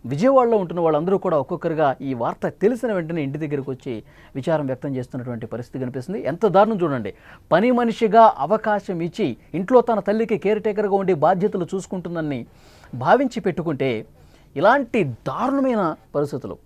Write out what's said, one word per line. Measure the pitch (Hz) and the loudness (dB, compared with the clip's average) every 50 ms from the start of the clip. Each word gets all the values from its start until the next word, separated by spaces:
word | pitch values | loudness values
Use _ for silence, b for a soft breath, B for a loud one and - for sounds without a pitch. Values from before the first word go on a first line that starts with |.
| - | -6
విజయవాడలో | 117 135 143 208 262 269 262 247 233 226 | -6 -2 2 2 6 6 6 6 4 2
ఉంటున్న | 208 185 165 175 175 | 2 0 -2 -2 0
వాళ్ళందరూ | 170 165 156 147 160 185 202 190 - | 2 2 2 2 2 2 0 0 0
కూడా | 190 165 147 131 | 0 0 0 0
ఒక్కొక్కరుగా | - 180 151 - 170 160 151 156 139 127 - 135 135 | -2 -6 -4 -4 -4 0 2 2 2 0 -2 -4 -6
ఈ | 131 | -4
వార్త | 120 - 151 175 - - 170 - _ | -2 -2 -4 -4 -4 -6 -6 -4 _
తెలిసిన | 185 220 254 233 - 233 208 185 | 0 0 2 0 -2 -2 -2 -2
వెంటనే | 165 156 170 165 | -4 -4 -4 -4
ఇంటి | 143 139 139 151 | -4 -4 -4 -6
దగ్గరకు | 160 147 147 139 131 135 | -6 -4 -4 -6 -4 -6
వచ్చి | 135 131 - 139 117 107 b b b b b b b | -10 -8 -8 -8 -8 -8 b b b b b b b
విచారం | 139 127 175 160 151 147 | -6 -2 0 0 0 0
వ్యక్తం | 131 131 - - 147 135 127 | -4 -6 -6 -6 -6 -6 -6
చేస్తున్నటువంటి | 123 - - 131 120 127 120 113 107 | -8 -8 -10 -10 -8 -8 -8 -10 -10
పరిస్థితి | 107 - 113 123 - - 135 131 | -10 -10 -10 -12 -10 -8 -8 -8
కనిపిస్తుంది. | 127 - 131 123 - 185 240 - 127 | -6 -8 -10 -10 -8 -10 -6 -6 -6
ఎంత | 156 175 226 | -2 0 0
దారుణం | 202 165 190 214 214 226 185 | 4 6 6 6 6 2 0
చూడండి, | 175 156 139 123 104 98 B B B B B B B _ | 0 0 -2 -2 -4 -8 B B B B B B B _
పని | 151 170 208 247 254 240 | 2 4 4 4 2 2
మనిషిగా | 240 233 - - 233 214 196 226 226 214 - - 135 | 2 0 0 0 0 4 8 8 8 8 6 2 -2
అవకాశం | 156 214 214 - 220 208 202 190 - 185 165 170 175 | 0 0 0 0 -2 -2 -2 -2 -6 -6 -6 -6 -6
ఇచ్చి | - - 208 143 110 b b b - | -4 -2 -2 -2 -4 b b b -6
ఇంట్లో | 160 190 - 254 247 | -6 -2 4 4 4
తన | 240 240 226 202 | 4 4 -2 -2
తల్లికి | 190 202 208 220 226 - 226 160 | 0 -2 -2 -2 0 -2 -2 -2
కేర్ | - 190 214 208 | 0 -2 -2 0
టేకర్‌గా | 214 220 202 208 208 196 196 196 | -2 -4 -2 -2 0 0 0 0
ఉండి | 190 180 185 147 147 | 2 0 0 2 4
బాధ్యతలు | 165 190 180 196 208 - 196 170 - - | 2 2 2 0 -2 -2 -2 -4 -4 -6
చూసుకుంటుందని | 190 180 - 208 185 165 180 175 165 160 151 139 120 113 - b b b b b b b b - | -8 -6 -8 -10 -10 -8 -6 -6 -6 -4 -4 -6 -6 -8 -12 b b b b b b b b -10
భావించి | 123 127 160 214 247 285 240 - 226 | -4 2 4 4 4 4 0 -4 -2
పెట్టుకుంటే | - 196 160 - 156 165 151 131 135 135 117 107 113 - - b b b b b b b - | -4 -2 -4 -2 -4 -4 -2 -2 -2 -2 -2 -4 -6 -12 -20 b b b b b b b -4
ఇలాంటి | 135 160 214 247 285 262 226 - 233 175 | 2 4 4 4 4 0 0 0 0 0
దారుణమైన | 135 117 - - 139 139 160 226 269 277 277 262 262 240 214 190 160 165 - - _ - | 0 -4 -6 -8 -8 -4 -2 -2 -2 0 0 0 0 0 0 0 -2 -4 -6 -14 _ -4
పరిస్థితులు | 147 147 139 - 131 - 104 85 - _ | -4 -4 -2 -4 -8 -8 -10 -12 -14 _